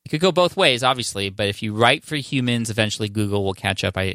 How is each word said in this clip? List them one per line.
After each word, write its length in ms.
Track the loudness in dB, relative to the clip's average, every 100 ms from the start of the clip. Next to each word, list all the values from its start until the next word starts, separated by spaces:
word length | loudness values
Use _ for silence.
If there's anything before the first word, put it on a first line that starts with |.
it 60 | -8
could 100 | 0
go 120 | 2
both 240 | 4 2 4
ways, 260 | 4 4
obviously, 460 | 2 0 -2 -4 -6
but 200 | -2 -4
if 140 | -2
you 120 | -4
write 280 | 2 4 4
for 140 | -2 -8
humans, 540 | -4 -2 0 -2 -2
eventually 400 | -2 -2 -2 -4
Google 340 | -2 -2 0
will 80 | -2
catch 320 | -2 -4 -2
up. 140 | -2 -2
I, 160 | -4